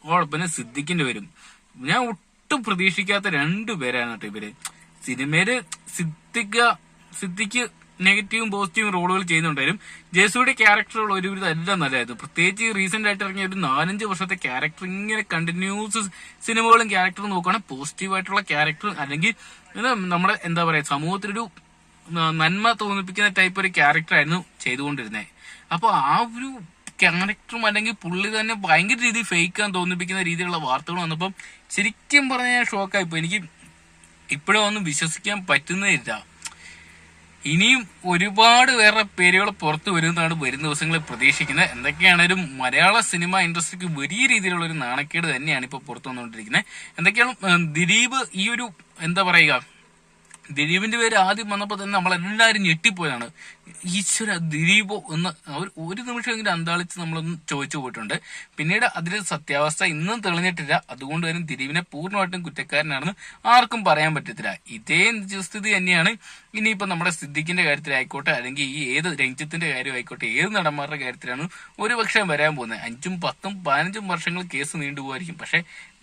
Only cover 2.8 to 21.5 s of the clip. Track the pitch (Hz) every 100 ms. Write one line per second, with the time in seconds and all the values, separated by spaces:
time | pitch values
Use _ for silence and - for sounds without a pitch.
2.8 | 190 175 196 202 196 151 151 196 220 196
3.8 | 123 123 120 110 107 104 104 - - -
4.8 | - - - 127 135 160 190 247 - -
5.8 | - - 165 156 _ 233 202 226 240 -
6.8 | _ _ - - 196 180 214 240 233 -
7.8 | - - 185 202 202 226 220 202 196 220
8.8 | 208 185 190 185 180 165 165 139 139 208
9.8 | - - - 175 208 247 254 247 214 208
10.8 | 208 226 214 190 190 190 185 160 170 190
11.8 | 139 131 117 117 - - 180 196 226 196
12.8 | 190 214 214 196 196 190 190 190 147 135
13.8 | 165 202 214 180 185 185 135 127 151 -
14.8 | 185 190 208 220 - 165 170 175 190 202
15.8 | 214 220 202 - - - - 226 226 233
16.8 | 226 196 185 185 202 190 175 214 - 131
17.8 | 143 - 190 190 185 202 190 147 151 151
18.8 | 208 151 139 147 208 220 - - - 190
19.8 | 247 226 185 175 185 208 175 170 165 156
20.8 | 143 143 160 196 202 202 220